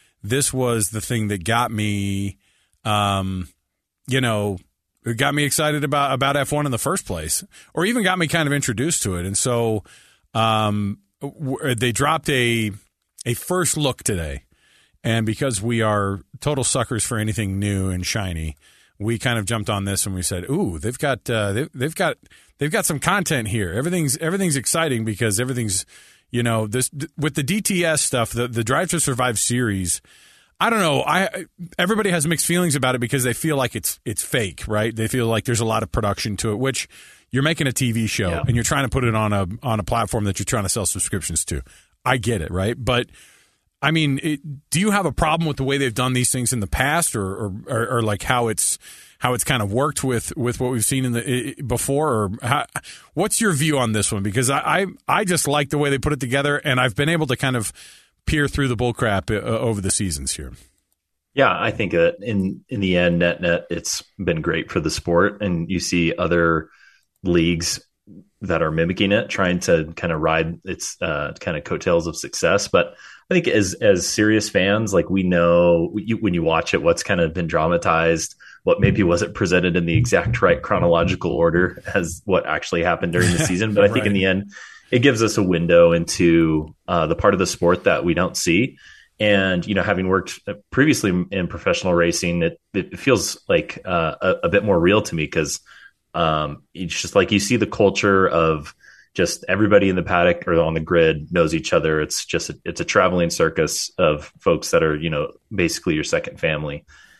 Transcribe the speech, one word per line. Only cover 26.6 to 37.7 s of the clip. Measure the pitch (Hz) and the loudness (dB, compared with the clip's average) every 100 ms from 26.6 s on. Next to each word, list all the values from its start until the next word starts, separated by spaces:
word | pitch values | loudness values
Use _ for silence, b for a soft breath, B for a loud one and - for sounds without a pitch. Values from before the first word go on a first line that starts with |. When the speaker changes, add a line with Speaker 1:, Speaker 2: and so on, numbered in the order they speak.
| 110 | -2
Speaker 1:
this | 120 127 | -2 -4
d-, | 143 151 - | -6 -12 -6
with | 147 | -4
the | 160 | -2
D | 139 208 | -2 -2
T | - 190 | 0 0
S | 170 151 | 0 0
stuff, | - 131 113 | 0 0 -2
the, | 117 123 | -2 -4
the | 117 | -2
Drive | 113 139 180 | 0 0 0
to | 175 | -2
Survive | - 123 127 110 | -2 0 0 0
series." | - 120 120 98 92 - b b b b b - | -2 0 0 -2 -2 -4 b b b b b -4
I | 208 | -2
don't | 226 | 0
know. | 170 139 | 2 0
I, | 127 170 190 - - - 175 - | 0 0 -2 -4 -12 -14 -10 -4
everybody | 180 214 202 | 0 0 0
has | 175 151 | 0 0
mixed | 160 - | 0 0
feelings | 175 175 | 2 2
about | 139 127 | 2 0
it | 127 | 0
because | 120 139 | 0 0
they | 123 | 0
feel | 117 160 143 | -2 -2 0
like | 123 113 | 0 -2
it's, | - - - | -6 -6 -8
it's | 101 | -6
fake, | - 135 101 76 - | -4 -2 -2 -6 -4
right? | 104 113 113 | -2 -2 -2
They | 110 | -2
feel | 131 113 | 0 0
like | 113 | 0
there's | 113 117 | 0 -2
a | 113 | 0
lot | 110 | -2
of | 110 | -2
production | - 107 98 113 98 | -2 -2 -2 -4 -4
to | 113 | -4
it, | 107 | -2
which | 131 131 - B B B B | -2 -4 -8 B B B B
you're | 127 | -2
making | 147 165 | 0 0
a | 143 | -2